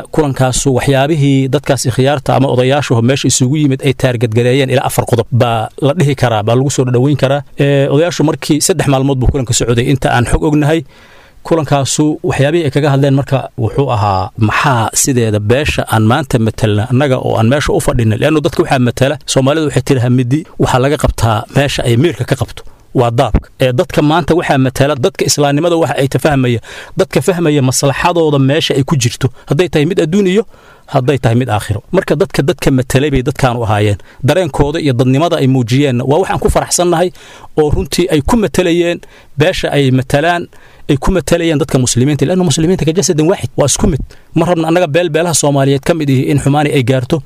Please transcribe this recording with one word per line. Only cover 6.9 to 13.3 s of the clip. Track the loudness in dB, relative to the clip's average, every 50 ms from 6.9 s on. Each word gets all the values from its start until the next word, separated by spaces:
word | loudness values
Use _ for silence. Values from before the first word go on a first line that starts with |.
| 0 2 2 2 2
karaa. | 0 0 0 0 -2 -4 -6 -4 -2
Ee, | 0 2 2 2 2 2 2
odayaashu | 0 0 0 0 0 0
markii | 0 -2 -2 -2 -2 -2 0
saddex | 0 0 -2 0 0 0
maalmood | 0 0 0 0 0 0
buu | 0 0
kulanka | 0 0 -2 -2 -2
socday | -2 0 0 0 0 0
inta | 0 0 0 0 0 0
aan | 0 0
xog | 0 0 0 0
ognahay. | 0 0 2 2 2 0 0 -2 -6 -14 -20 -20 -20 -20 -20 -20 -20 _ -16 -6
Kulankaasu | -2 -2 -2 0 0 0 0 0 0 -2 0 0 0 -2 -2 -4
waxyaabihii | -4 -2 0 0 0 0 0 -2
ay | -2
kaga | 0 0 0 2
hadleen | 2 2 2 2 2
marka | 0 0 0